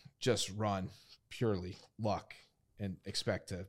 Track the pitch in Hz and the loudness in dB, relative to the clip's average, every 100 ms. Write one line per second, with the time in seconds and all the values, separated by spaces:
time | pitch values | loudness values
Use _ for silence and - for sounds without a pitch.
0 | - - 127 104 - 98 107 98 92 - | -20 0 4 4 2 0 0 2 -2 -8
1 | - - _ - 117 98 90 - - - | -20 -20 _ 0 2 2 0 -8 -14 -4
2 | 107 90 - - - _ _ - 101 90 | 0 0 -4 -16 -20 _ _ -6 -4 -4
3 | - - - 92 - 92 | -4 -2 0 -2 -2 -8